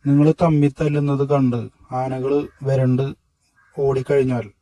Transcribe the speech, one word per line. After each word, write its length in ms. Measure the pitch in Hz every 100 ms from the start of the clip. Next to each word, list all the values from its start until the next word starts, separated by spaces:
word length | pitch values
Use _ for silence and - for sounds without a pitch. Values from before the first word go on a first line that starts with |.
| 143
നിങ്ങൾ 200 | 143 151 160
തമ്മിൽ 300 | 170 151 143 -
തല്ലുന്നത് 420 | 156 147 143 139 139
കണ്ട് 320 | 143 131 120 101 _ -
ആനകൾ 400 | 131 131 131 131 143 147 _
വരണ്ട് 420 | 135 135 127 127 135 151 _ _ _ _ _ -
ഓടിക്കഴിഞ്ഞാൽ 720 | 139 131 127 143 131 123 107 _